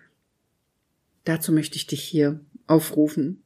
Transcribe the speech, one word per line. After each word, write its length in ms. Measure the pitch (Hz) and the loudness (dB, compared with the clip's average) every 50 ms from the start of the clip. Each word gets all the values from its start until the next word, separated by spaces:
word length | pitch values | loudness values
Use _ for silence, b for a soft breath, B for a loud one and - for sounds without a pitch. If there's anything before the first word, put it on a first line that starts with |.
| b b b _ _ _ _ _ _ _ _ _ _ _ _ _ _ _ _ _ _ _ _ _ _ | b b b _ _ _ _ _ _ _ _ _ _ _ _ _ _ _ _ _ _ _ _ _ _
dazu 280 | - 160 160 160 - 160 | -4 -2 -2 0 0 0
möchte 240 | 156 147 - - | 0 0 -2 -8
ich 100 | 151 - | -10 -8
dich 160 | - - - - | -6 -6 -8 -8
hier 380 | - - 156 147 143 151 151 - _ _ - _ | -4 0 2 2 2 0 -4 -10 _ _ -20 _
aufrufen. 760 | - 156 160 156 - - 151 151 151 151 - 143 151 185 - _ | 2 2 2 4 2 2 2 2 2 2 -2 -2 -2 -4 -8 _